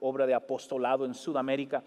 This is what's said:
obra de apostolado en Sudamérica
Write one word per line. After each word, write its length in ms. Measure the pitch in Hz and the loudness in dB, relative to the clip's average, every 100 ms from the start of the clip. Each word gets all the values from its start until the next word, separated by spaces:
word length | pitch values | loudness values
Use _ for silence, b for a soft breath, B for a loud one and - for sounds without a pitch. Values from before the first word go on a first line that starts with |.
obra 240 | 131 135 131 | -2 2 4
de 80 | |
apostolado 720 | 123 - 131 - 131 123 135 131 | 4 2 -6 -2 -2 2 2 0
en 80 | |
Sudamérica 680 | 123 - 139 135 139 135 156 | -4 -2 -2 0 0 0 -4